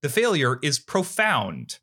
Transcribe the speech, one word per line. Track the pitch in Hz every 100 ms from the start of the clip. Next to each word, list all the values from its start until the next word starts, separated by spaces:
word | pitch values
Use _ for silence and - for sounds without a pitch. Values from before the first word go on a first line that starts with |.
the | 143
failure | 127 233 185 127 127
is | - 139
profound. | - 190 185 - 214 156 98 82 120 -